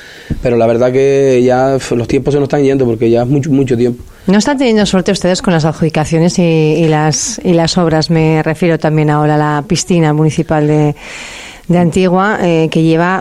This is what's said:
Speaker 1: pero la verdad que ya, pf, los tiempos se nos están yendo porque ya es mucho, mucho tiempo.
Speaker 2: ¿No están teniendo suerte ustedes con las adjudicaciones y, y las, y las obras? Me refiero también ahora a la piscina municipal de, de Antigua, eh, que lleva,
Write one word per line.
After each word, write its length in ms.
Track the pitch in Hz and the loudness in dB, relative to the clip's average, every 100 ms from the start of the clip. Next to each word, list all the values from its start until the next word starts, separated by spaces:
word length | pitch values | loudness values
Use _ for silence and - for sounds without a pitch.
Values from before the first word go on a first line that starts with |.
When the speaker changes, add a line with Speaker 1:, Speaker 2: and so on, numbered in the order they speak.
| - - - - | -20 -16 -10 -6
Speaker 1:
pero 140 | 127 117 | -2 2
la 100 | 117 | 2
verdad 280 | 117 127 | 2 2
que 500 | 131 139 139 135 123 123 | 2 2 2 2 2 2
ya, 280 | 127 135 | 2 0
pf, 200 | 131 - 120 | -2 -2 -4
los 100 | 110 | -2
tiempos 260 | 135 139 | -2 0
se 60 | 143 | -2
nos 60 | 135 | 0
están 160 | 147 | 0
yendo 220 | 135 135 123 | 2 2 0
porque 240 | 113 117 | 0 2
ya 140 | 117 | 2
es 40 | 123 | 2
mucho, 240 | 143 151 | 0 0
mucho 240 | 135 127 120 | 0 0 0
tiempo. 260 | 123 120 - - - | 0 -4 -12 -8 -2
Speaker 2:
¿No 100 | 208 | 0
están 200 | 285 277 | 0 0
teniendo 280 | 254 214 196 | 0 0 0
suerte 260 | 190 185 | 0 -2
ustedes 300 | 190 180 180 | -2 -2 -2
con 120 | 190 | 0
las 120 | 165 156 | 0 0
adjudicaciones 760 | - 160 156 151 160 170 - | -2 -2 -2 -2 0 0 0
y, 20 | |
y 460 | 170 160 151 151 160 | 0 2 2 2 0
las, 520 | 151 156 143 - - | 0 0 -2 -4 -4
y 80 | 190 | 0
las 260 | 170 160 185 | 2 2 0
obras? 320 | 160 156 156 | 0 0 0
Me 320 | 165 156 156 | 0 2 0
refiero 360 | 160 151 175 156 | -2 -2 0 0
también 300 | 156 156 151 | 0 0 0
ahora 260 | 151 151 151 | 0 0 0
a 20 | |
la 260 | 151 147 143 | 0 -2 -2
piscina 460 | 165 - 170 156 | -4 0 0 2
municipal 520 | 151 156 165 - 156 151 | 2 0 0 -2 0 2
de, 280 | 151 147 147 - - - - - - - | 2 0 -2 -12 -18 -18 -18 -20 -10 -2
de 100 | 175 | 0
Antigua, 640 | 175 190 185 185 202 214 | 2 0 0 0 0 0
eh, 280 | 180 160 160 | 0 0 0
que 100 | 165 | 0
lleva, 380 | 160 160 175 190 | 2 2 0 -2